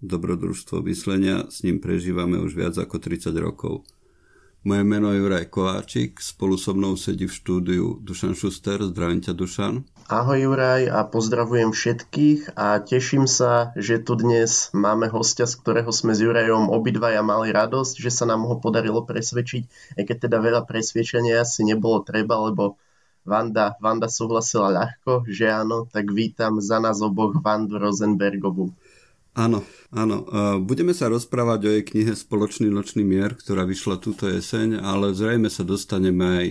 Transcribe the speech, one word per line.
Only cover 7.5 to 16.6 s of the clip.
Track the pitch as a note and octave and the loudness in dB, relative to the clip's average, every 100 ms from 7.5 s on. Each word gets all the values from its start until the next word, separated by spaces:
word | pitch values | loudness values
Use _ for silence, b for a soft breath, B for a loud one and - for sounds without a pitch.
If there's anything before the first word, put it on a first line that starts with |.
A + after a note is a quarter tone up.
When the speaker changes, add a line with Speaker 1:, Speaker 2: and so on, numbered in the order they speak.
| F#2 F2+ F2+ - - | 0 0 0 0 -4
Speaker 1:
Dušan | G2+ F2+ F#2 | -10 -6 -4
Šuster. | F#2 G2 - - G2+ | -2 -4 -4 -4 -2
Zdravím | G2+ F2 F2 F2 | -2 -2 -2 0
ťa, | - | -2
Dušan. | F2 F2+ - G2+ A#2 C3+ - - | -4 -4 -4 -4 -4 -8 -16 -4
Speaker 2:
Ahoj, | A2 B2 C3+ | 0 2 2
Juraj, | C3+ C3+ B2+ C3 B2+ | 2 2 4 4 2
a | G#2 G#2+ | 0 0
pozdravujem | A2+ A2 A#2 A2+ A#2+ A2+ | -2 0 0 2 2 2
všetkých | A2 A#2+ A#2 - C#3+ D3 D3+ - - | 2 0 -2 -4 2 4 4 0 -2
a | G#2 G#2 | 0 0
teším | - B2+ B2 C#3 C3 | 2 0 2 2 2
sa, | - B2 A#2+ A#2 - | 4 4 4 2 -2
že | G#2 A#2 | 0 0
tu | A#2 A#2+ | 0 0
dnes | A#2 A#2 A2+ - - | 4 4 4 0 0
máme | F#2+ G#2 A2 A2+ | 0 2 2 0
hostia, | A2 A2+ - A#2+ | 0 -2 0 -2
z | - | -2
ktorého | - A2+ A#2 | -2 0 0
sme | A2+ A2+ A2 | 0 2 2
s | |
Jurajom | A2+ A#2 A2+ A2 | 4 4 4 4